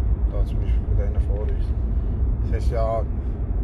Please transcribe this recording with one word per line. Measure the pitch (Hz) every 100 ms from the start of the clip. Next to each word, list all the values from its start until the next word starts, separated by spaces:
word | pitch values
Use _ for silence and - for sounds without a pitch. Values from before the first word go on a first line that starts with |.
| - - -
da | 104
zum | - -
Beispiel | - - -
bei | -
denen | - -
vor | - -
uns, | - - - - - - - - - -
das | -
heisst | 117 -
ja | 117 110 113 104 - - - - -